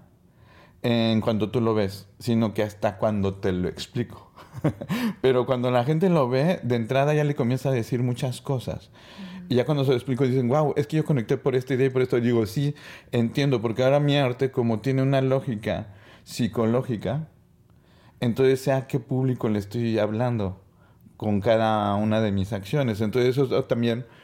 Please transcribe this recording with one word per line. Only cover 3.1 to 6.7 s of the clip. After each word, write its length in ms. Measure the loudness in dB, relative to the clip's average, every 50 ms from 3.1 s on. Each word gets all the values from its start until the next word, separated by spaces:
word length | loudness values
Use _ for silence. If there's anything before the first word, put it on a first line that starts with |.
| 0 0 0 -2 -2
te 180 | -2 -2 -2 0
lo 160 | 0 -2 -4
explico. 640 | -4 -8 -10 -8 -6 -6 -6 -6 -8 -18 -20 -20 _ -20 -20 -20 -10 -4
<laughs> 600 | -4 -4 -4 -4 -6 -6 -4 -4 -2 -4 -4 0
Pero 240 | 2 2 2 2 2
cuando 260 | 0 0 0 0 2
la 120 | 2 2 2
gente 240 | 2 0 2 2 2
lo 180 | 4 4 2 2
ve, 300 | 2 2 2 2 0 -2
de 140 | -2 -2